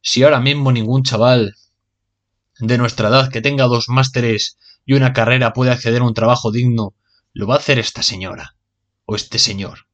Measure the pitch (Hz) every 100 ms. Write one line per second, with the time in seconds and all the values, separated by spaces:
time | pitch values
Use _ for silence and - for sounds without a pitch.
0 | - - 135 143 127 143 135 123 110 131
1 | 131 113 117 127 104 - _ _ _ _
2 | _ _ _ _ _ _ 113 120 120 -
3 | 107 127 131 123 120 143 127 120 113 123
4 | 131 131 120 107 - - _ _ - 135
5 | 131 127 113 127 120 113 127 123 120 117
6 | 123 113 113 123 113 110 123 117 101 _
7 | _ _ _ - 101 131 - 143 107 -
8 | 101 101 95 - - _ _ _ _ _
9 | - 104 - - - 98 95 123 _